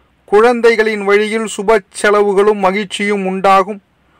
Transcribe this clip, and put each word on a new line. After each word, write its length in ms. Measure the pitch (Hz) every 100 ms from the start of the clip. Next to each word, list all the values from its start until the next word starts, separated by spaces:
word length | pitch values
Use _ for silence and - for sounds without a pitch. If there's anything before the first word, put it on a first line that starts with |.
| _ _ _
குழந்தைகளின் 800 | 202 233 240 226 226 220 208
வழியில் 440 | 196 202 214 220 214 -
சுப 220 | 196 220 -
செலவுகளும் 680 | - 214 202 208 190 208 214
மகிழ்ச்சியும் 680 | 185 196 202 - 202 208 185
உண்டாகும். 560 | 190 196 190 190 202 - _ _ _